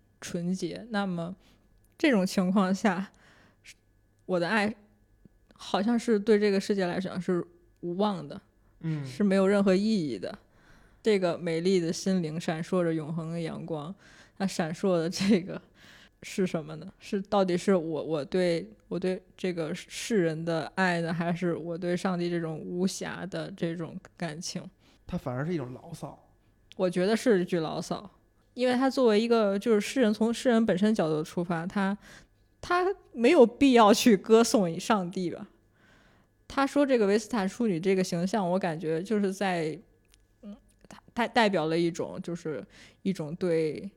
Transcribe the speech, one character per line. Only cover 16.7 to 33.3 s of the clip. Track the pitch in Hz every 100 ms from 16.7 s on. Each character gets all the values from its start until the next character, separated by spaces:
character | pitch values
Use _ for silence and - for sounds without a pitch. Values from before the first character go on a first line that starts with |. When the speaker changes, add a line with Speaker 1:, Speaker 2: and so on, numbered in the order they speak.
| 156
Speaker 1:
呢？ | 175 -
是， | - 196
到 | 190 208
底 | 190 175
是 | - 190
我， | 160 156
我 | 135 156
对， | 139 185 180 165 196 - -
我 | 175
对 | 185 185 _ -
这 | 190
个 | 175 156
世 | 180 - - - 226
人 | 165 160 165
的 | 165 - -
爱 | 185 170
呢， | 165
还 | 165 170
是 | 170 180 160
我 | 165 170
对 | 180 175
上 | 190 175
帝 | 175
这 | 175
种 | 165 156
无 | 185 180 190
瑕 | - 180 - 175
的 | 170 156 196
这 | 165 165
种 | 165 185 - -
感 | 170 151
情？ | - 180 185 _ _ _ -
Speaker 2:
它 | 175
反 | - 123
而 |
是 | 151
一 | 175
种 | 127
牢 | 127 165
骚。 | 165 143 - _ _ _ _ _ -
Speaker 1:
我 | 185
觉 | 180 185
得 | 220
是 | 269 196
一 | 180
句 | 175
牢 | 156 160
骚， | - 170 202 _ _ _ _
因 | - 247
为 | 247
它 | 269
作 | 254 247
为 | 208
一 | 233
个， | 233 208 196
就 | 240
是 | 214
诗 | 202 -
人， | 220
从 | 214 226
诗 | 233 262
人 | 226
本 | 226 175
身 | 208
角 | 220 160
度 | 156
出 | 160 -
发， | 170 165 170
他， | 208 190 202 - - - _ _ _
他 | - 359 370 392 _
没 | 277 233